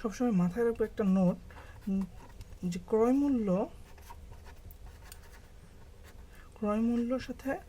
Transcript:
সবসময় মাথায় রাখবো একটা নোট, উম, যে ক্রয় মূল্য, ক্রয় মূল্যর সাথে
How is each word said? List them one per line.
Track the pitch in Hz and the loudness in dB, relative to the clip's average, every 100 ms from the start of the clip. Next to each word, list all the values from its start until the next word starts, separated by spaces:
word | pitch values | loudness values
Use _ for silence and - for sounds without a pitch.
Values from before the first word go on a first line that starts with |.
সবসময় | 220 190 247 | -4 0 4
মাথায় | 190 175 175 233 | 4 4 4 2
রাখবো | 226 | 2
একটা | 214 - | 0 2
নোট, | 196 190 180 220 - - - - - | 4 6 6 4 -4 -14 -16 -8 -2
উম, | 196 185 - - - - - | 0 -2 -8 -16 -16 -16 -6
যে | 180 175 - | -4 -4 2
ক্রয় | 220 233 | 4 6
মূল্য, | 269 285 254 208 185 302 - - - - - - - - - - - - - - - - - - - - - - - - - - - - | 6 4 4 4 2 2 -6 -18 -16 -16 -16 -16 -16 -16 -16 -16 -16 -16 -16 -18 -18 -18 -18 -18 -18 -18 -18 -18 -18 -18 -16 -18 -18 -18
ক্রয় | - 208 214 | -4 0 2
মূল্যর | 233 240 240 254 | 2 2 2 0
সাথে | 254 247 262 359 | -2 -6 -4 -4